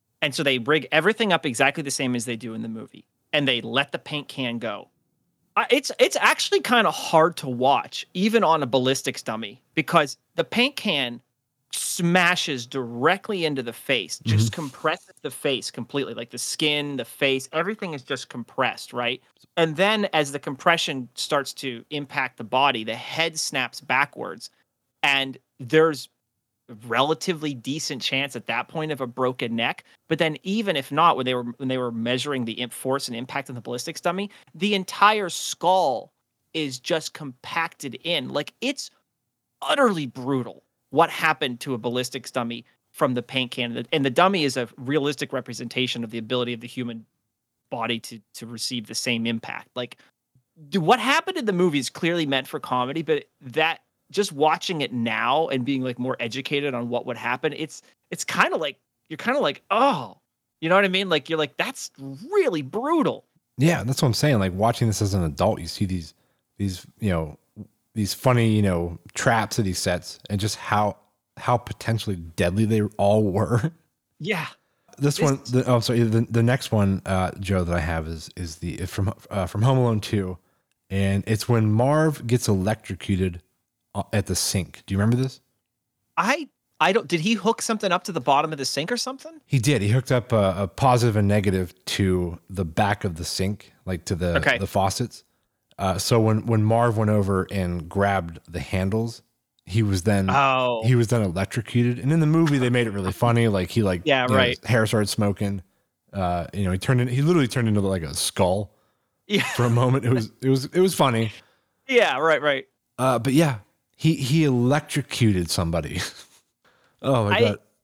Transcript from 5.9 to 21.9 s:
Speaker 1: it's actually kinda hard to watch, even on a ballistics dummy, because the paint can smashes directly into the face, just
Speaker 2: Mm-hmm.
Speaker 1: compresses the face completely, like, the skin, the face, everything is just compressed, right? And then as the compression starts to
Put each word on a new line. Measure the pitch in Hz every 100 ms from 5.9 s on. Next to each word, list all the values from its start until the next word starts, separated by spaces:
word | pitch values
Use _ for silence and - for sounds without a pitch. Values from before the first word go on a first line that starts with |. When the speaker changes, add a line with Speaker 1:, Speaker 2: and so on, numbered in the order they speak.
| -
Speaker 1:
it's | 302 277
actually | 214 311 - 392
kinda | - 240 185
hard | - - 160 165 170
to | 139
watch, | 120 120 131 - - -
even | 180 214 226
on | 170 160
a | 127
ballistics | 131 127 135 135 -
dummy, | - 110 107 110 _ -
because | 156 170 143 - _ -
the |
paint | 160 233 262 -
can | 214 147 123 120 - _ _ _ _
smashes | - - - 170 180 175 175 - 131 120
directly | 139 120 120 147 190 - 196 156
into | 135
the | 117
face, | - - 123 87 - 113
just | 104 113
Speaker 2:
Mm-hmm. | 135
Speaker 1:
compresses | 143 - 156 143 - _
the | 143
face | - 147 127 -
completely, | - 113 - 110
like, | 113 120
the | 120
skin, | - - 151 147 147 135
the | 117
face, | - 139 135 -
everything | 156 175 220 185
is | 147
just | - 131 -
compressed, | 127 117 - 123 - -
right? | 123 120 127 - _ _ -
And | 165 151
then | 196 214 196
as | 156 143
the | 143
compression | - 135 180 170 - 135 120 -
starts | - 143 131 -
to | 135 117 -